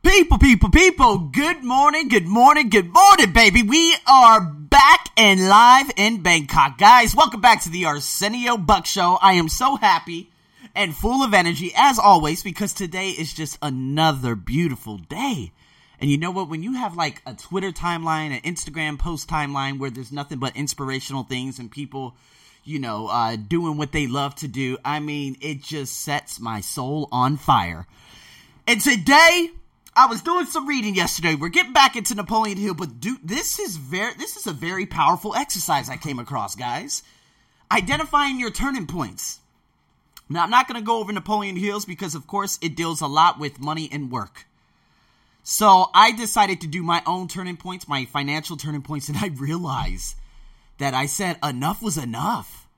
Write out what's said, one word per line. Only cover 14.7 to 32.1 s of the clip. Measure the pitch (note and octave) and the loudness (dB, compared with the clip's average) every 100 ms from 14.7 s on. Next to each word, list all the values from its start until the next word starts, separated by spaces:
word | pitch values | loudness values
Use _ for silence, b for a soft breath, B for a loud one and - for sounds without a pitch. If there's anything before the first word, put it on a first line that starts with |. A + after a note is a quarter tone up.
| B2 A2 G2+ | -6 -14 -16
day. | E2 E3 C#4 F#3 E2+ b b b b b | -14 -8 -6 -6 -10 b b b b b
And | C#3 | -2
you | C#3+ | -2
know | E3+ | -2
what? | F#3 D#3+ | -6 -8
When | D#3 | -8
you | G3 B3+ | -8 -8
have, | A3 F3 | -8 -6
like, | D#3 - - | -8 -8 -20
a | |
Twitter | - - F#3+ F#3+ | -20 -10 -8 -8
timeline, | D#3+ F3 E3+ E3 D#3 D#3 | -6 -6 -4 -4 -4 -4
an | C3 | -8
Instagram | D#3+ E3+ - D3+ D#3 D3 | -8 -10 -12 -8 -8 -6
post | - D#3 - | -6 -6 -6
timeline | D#3 C#3+ C#3 C#3 C3+ | -6 -4 -6 -6 -8
where | C3+ | -10
there's | A#2+ B2 | -12 -14
nothing | C#3+ C#3+ C#3+ | -14 -12 -8
but | C3 - | -8 -8
inspirational | C#3+ - C3+ C3 - C#3 | -12 -10 -10 -8 -8 -10
things | A2 B2+ C3 B2+ | -8 -10 -10 -12
and | A#2 | -16
people, | C#3+ C#3+ C3+ B2+ b b b b b | -16 -14 -12 -14 b b b b b
you | - D3+ | -12 -10
know, | B2 G#2+ A2 | -8 -8 -4
uh, | A#2 A2+ A2+ | -2 -2 -6
doing | G#2 E3+ D#3+ D3+ | -4 -4 -2 -6
what | D3 | -4
they | D#3 C3+ | -4 -4
love | C#3 C#3 C3+ | -4 -6 -8
to | D3 | -12
do, | B2 C3 B2+ | -6 -6 -6
I | C3 D3+ | -6 -8
mean, | D3 D3 C#3 C3 | -8 -8 -10 -10
it | D3 C#3+ | -10 -10
just | - D#3 C3 - | -10 -10 -10 -10
sets | - C#3+ - - | -6 -8 -8 -14
my | A#2 A2 | -10 -10
soul | - - B2+ D3+ D3 | -10 -10 -8 -6 -4
on | B2+ B2+ D3 | -2 0 -2
fire. | - B2 F2 E2 F2 b b b b b b b - | 2 0 0 -10 -16 b b b b b b b -2
And | G#3 | 0
today, | D4 A#3 D#3+ C#4+ E4 F4 E4+ - _ _ _ - | 0 0 4 6 6 4 -4 -8 _ _ _ 4
I | - | 4
was | - | 2
doing | E4 F4+ | -4 -4
some | D#4+ D#4+ C#4 | -4 -6 -6
reading | C#4 G#3+ | -4 -4
yesterday. | F#3+ E3+ - E3 D3+ | -2 -4 -2 -2 -2
We're | E3 | -2
getting | F4 F4 | -2 0
back | C4+ C4+ A#3+ | 2 2 0
into | F#3+ | -8